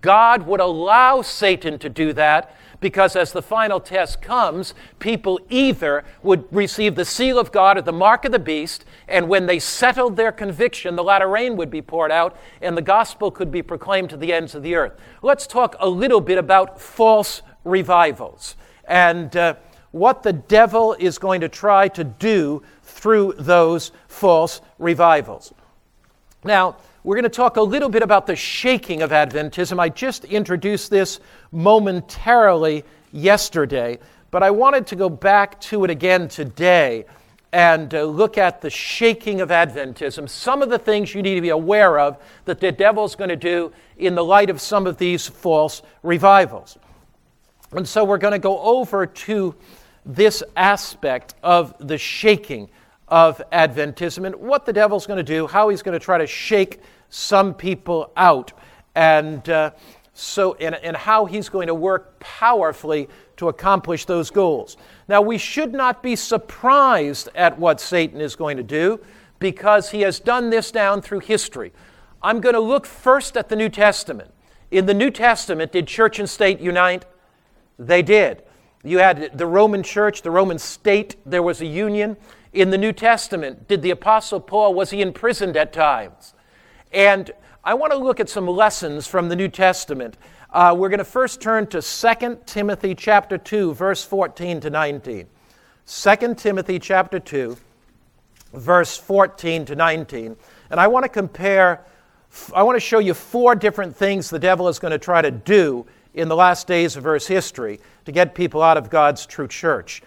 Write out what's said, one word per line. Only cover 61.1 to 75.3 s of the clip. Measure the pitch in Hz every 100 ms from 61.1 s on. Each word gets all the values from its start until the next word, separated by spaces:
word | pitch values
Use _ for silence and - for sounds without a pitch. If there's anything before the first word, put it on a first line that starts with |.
| 220 190
he's | 208 -
going | 190 165
to | 165
work | 175 190 - _
powerfully | - - 226 226 160 - 156 151 135 - _ -
to | 170
accomplish | 151 190 190 170 165 -
those | 175 160
goals. | 202 180 135 - - _ _ -
Now, | 202
we | 208 226
should | - 285 294
not | 269 254 240
be | 254 240
surprised | - 226 - - 254 285 269 208 143 135 - 175
at | 175 156
what | 165 151
Satan | - 175 160 147
is | 151 -
going | 156 135
to |
do, | 113 151 180 220 - _ _ -
because | 185 - 202 208 185
he | 208
has | 196 -
done | 240 247 233
this | 226 220
down | 226 202 202
through | - 196
history. | - 220 - 127 92 - _ _ _ _
I'm | 190 226
gonna | 247 226
look | 220 277 -
first | - 254 269 - 233
at | -
the | 214
New | 220
Testament. | - 208 196 - 110 - _ _ _ -
In | 190 190
the | 202
New | 262
Testament, | - 240